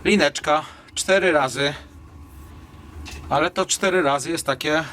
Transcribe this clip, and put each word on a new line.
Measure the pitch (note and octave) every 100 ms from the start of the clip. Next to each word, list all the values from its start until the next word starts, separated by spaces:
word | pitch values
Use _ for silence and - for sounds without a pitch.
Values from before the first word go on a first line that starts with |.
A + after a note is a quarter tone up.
Lineczka | G3 G3+ D3 - - D3+ - - -
cztery | - - F#3+ F#3
razy, | D3+ C3 C3+ C#3+ C#3+ - - - - - - - - - - - - - - -
ale | C3+ E3+
to | - F#3
cztery | - G3 F3+
razy | D3 C#3 D#3+
jest | E3 -
takie, | C3+ D#3 D#3 D3